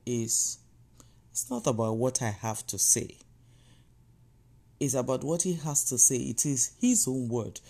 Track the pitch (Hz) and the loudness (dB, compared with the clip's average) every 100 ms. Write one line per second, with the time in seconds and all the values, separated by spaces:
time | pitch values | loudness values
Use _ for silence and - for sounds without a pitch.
0 | - 120 113 - - - - - - - | -4 -4 0 0 -2 -6 -16 -20 -20 -20
1 | - - _ - - 247 156 113 110 110 | -20 -20 _ -8 -6 -2 0 0 0 0
2 | 127 - 117 98 110 107 - 98 - 117 | 0 0 -2 -2 -6 -6 -8 0 2 2
3 | - - - - - - - - - - | 0 -10 -20 -20 -20 -20 -20 -20 -20 -20
4 | - - - _ _ - _ _ 143 135 | -20 -20 -20 _ _ -20 _ _ -4 -2
5 | 123 131 135 170 185 170 151 143 - 123 | -2 -2 -2 -2 0 -2 -2 0 0 4
6 | - 127 135 117 147 135 - - 247 240 | 6 4 0 -2 0 0 -2 0 2 4
7 | - 131 120 117 107 - | 2 0 -2 -2 -4 -10